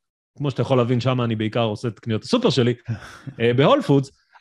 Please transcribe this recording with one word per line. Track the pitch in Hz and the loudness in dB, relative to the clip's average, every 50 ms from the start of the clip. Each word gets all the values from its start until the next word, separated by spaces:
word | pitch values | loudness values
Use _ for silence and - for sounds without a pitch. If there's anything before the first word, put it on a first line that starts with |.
| _ _ _ _ _ _ _ - | _ _ _ _ _ _ _ -6
כמו | 143 139 | -6 -4
שאתה | - - | -2 -2
יכול | 131 - 135 | 0 2 2
להבין, | 127 117 120 127 123 | 2 2 2 0 0
שם | 123 131 127 127 | 0 0 -2 0
אני | 120 117 110 | -2 -2 -2
בעיקר | 107 110 107 107 120 | -2 -4 -4 -2 -2
עושה | 117 107 104 - - 117 | -2 -2 -2 -4 -6 -8
את | - - | -8 -8
קניות | - 117 110 - | -6 -6 -6 -6
הסופר | - - 240 247 247 196 | -2 -2 0 0 2 0
שלי, | - 135 117 120 120 - _ - 110 - - - | 2 2 2 0 0 -4 _ -8 -10 -10 -10 -16
<laughs> | - - - 131 - - | -20 -18 -18 -16 -6 -2
אה, | 117 120 123 | 0 2 4
בהול | 131 147 208 277 294 | 4 4 4 4 2
פודס, | - - 139 139 135 - - _ _ _ _ - | 4 2 2 2 2 -2 -10 _ _ _ _ -6